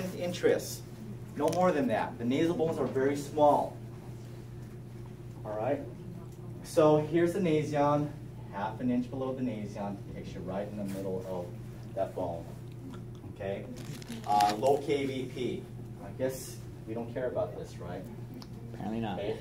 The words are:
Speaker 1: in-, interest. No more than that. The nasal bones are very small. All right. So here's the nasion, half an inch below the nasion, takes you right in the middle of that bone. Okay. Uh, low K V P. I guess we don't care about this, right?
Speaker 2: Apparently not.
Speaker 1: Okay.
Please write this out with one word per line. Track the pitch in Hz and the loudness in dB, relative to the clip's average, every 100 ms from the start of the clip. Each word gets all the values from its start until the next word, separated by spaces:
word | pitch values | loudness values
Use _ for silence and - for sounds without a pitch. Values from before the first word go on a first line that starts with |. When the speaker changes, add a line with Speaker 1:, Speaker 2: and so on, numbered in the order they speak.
| 185 180 | -2 -2
Speaker 1:
in-, | |
interest. | 175 - 160 - - - - - - - - - | -2 4 6 6 2 -8 -10 -10 -10 -10 -8 0
No | 156 170 | 2 6
more | 180 | 6
than | 147 123 | 6 4
that. | 104 85 - | 2 0 0
The | 120 | 2
nasal | 143 165 165 | 4 4 4
bones | 160 151 | 2 2
are | 123 | 0
very | 127 135 143 | 2 2 2
small. | - 151 147 139 - - - - - - - - - - - - - - - - - - 110 | 0 6 8 8 4 -4 -10 -10 -10 -10 -10 -12 -12 -12 -10 -12 -12 -12 -12 -12 -12 -10 -6
All | 107 | -2
right. | 120 143 - - - - - - - - | 0 0 -2 -10 -10 -10 -12 -12 -12 -10
So | - 165 151 151 151 | 0 6 8 8 6
here's | 170 170 | 6 6
the | 196 | 4
nasion, | 175 151 147 147 143 147 147 - - - - | 4 4 4 4 6 6 2 -4 -10 -10 -8
half | - - - | -4 -4 0
an | 127 | 2
inch | 123 120 | 2 0
below | 131 131 | -2 -2
the | 127 | 0
nasion, | 127 107 98 104 101 98 - - | -2 -2 -4 -4 -4 -6 -8 -10
takes | - | -8
you | 95 | -8
right | 90 95 104 | -4 -4 -4
in | 104 | -4
the | 98 | -4
middle | 95 95 92 92 | -4 -2 -4 -4
of | 92 87 - - - - 95 | -6 -6 -8 -10 -10 -6 -2
that | 95 - | -2 -2
bone. | 87 85 - - - - - - - - - - | -4 -4 -6 -10 -10 -10 -10 -10 -10 -10 -10 -6
Okay. | 98 98 - - - - 117 113 107 | -4 -4 -6 -10 -10 -10 -10 -6 2
Uh, | 104 104 107 | 6 6 6
low | 131 143 | 6 4
K | - 139 135 | 4 0 0
V | 127 120 - | -2 -4 -2
P. | 113 95 - - - - - | -2 -2 -6 -10 -10 -10 -10
I | - | -2
guess | 131 - - - - - - | -2 -2 -8 -10 -10 -10 -8
we | |
don't | 113 117 | -6 -4
care | 131 123 | -2 -2
about | - - - | 0 -2 -4
this, | - - | -8 -8
right? | - - - - - - - - - | -8 -8 -8 -10 -10 -10 -12 -12 -10
Speaker 2:
Apparently | - 101 113 | -6 -2 -2
not. | 110 92 | -2 -2
Speaker 1:
Okay. | 101 113 | -2 -4